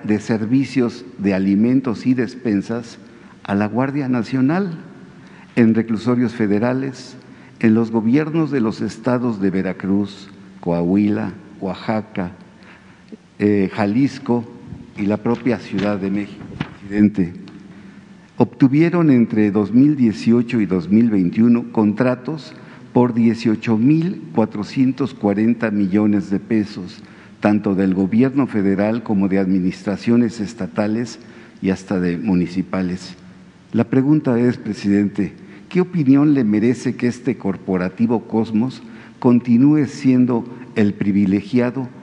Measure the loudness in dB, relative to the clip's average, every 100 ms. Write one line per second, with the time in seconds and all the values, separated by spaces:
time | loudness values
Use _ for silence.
0 | -2 -2 -2 -4 0 0 0 -2 -2 -4
1 | -14 -4 0 0 2 2 2 2 0 -2
2 | 0 0 -2 -4 -2 -2 -2 -6 -10 -18
3 | -20 -20 -20 -16 -4 -2 -2 -2 -2 -2
4 | -2 -2 -2 0 0 0 -2 -8 -14 -20
5 | -20 -20 -20 -20 -4 2 4 4 0 -2
6 | 0 0 0 0 0 0 0 -2 -6 -10
7 | -16 -20 -20 -20 -20 0 4 4 2 0
8 | 2 2 2 0 0 0 -2 -2 -6 -4
9 | -2 0 0 0 0 0 -2 -4 0 0
10 | -2 -8 -20 -20 -20 -10 -4 0 2 2
11 | 2 0 -4 -10 -16 -10 -8 -6 -4 -4
12 | -4 -8 -8 -10 -20 -20 -20 -20 -20 -20
13 | -20 -20 _ -2 2 2 0 0 0 2
14 | 0 -2 -2 -2 -4 -14 -18 -18 -14 -6
15 | -2 -2 -2 -2 -2 -4 -4 -4 -2 -2
16 | -2 -4 -6 -12 -14 -12 -12 -14 -4 4
17 | 4 4 -2 -4 -16 -20 -20 -20 -20 -20
18 | -20 -20 -10 -4 -4 0 0 2 0 2
19 | 2 2 2 0 0 0 0 2 2 2
20 | 0 0 0 0 0 -2 0 -2 2 2
21 | 4 2 0 2 2 2 0 0 0 2
22 | 0 -2 -6 -10 -12 -20 -20 -20 -2 2
23 | 2 4 2 2 0 0 0 2 4 2
24 | 0 -4 -6 -2 -2 -2 -6 0 0 0
25 | -4 -2 0 2 2 0 -2 0 0 2
26 | 2 2 0 -4 -2 -2 -2 -8 -14 -16
27 | -20 -20 -20 -2 0 2 2 2 2 2
28 | 2 2 2 2 0 0 0 2 0 -2
29 | -2 0 2 2 2 0 0 -4 -6 -4
30 | 2 2 2 -2 -8 -8 -6 -4 -2 -2
31 | -6 -10 -20 -20 -20 -6 -2 -2 -2 -2
32 | -2 -2 0 0 0 -4 -4 -4 -4 -6
33 | -12 -20 -20 -20 -20 -20 -6 -4 0 2
34 | 4 2 2 2 2 0 -4 -4 0 2
35 | 2 -2 -6 -6 -20 -20 -4 -2 0 0
36 | 4 4 4 4 2 2 2 0 -4 -2
37 | -2 -2 -4 -4 -4 -4 -2 -2 -2 0
38 | 0 0 -2 -2 0 0 -2 -6 -16 -20
39 | -20 0 4 4 6 6 6 6 2 0
40 | 2 4 4 0 -4 -12 -6 0 2 2
41 | 0 2 4 2 0 0 0 -2 -8 -12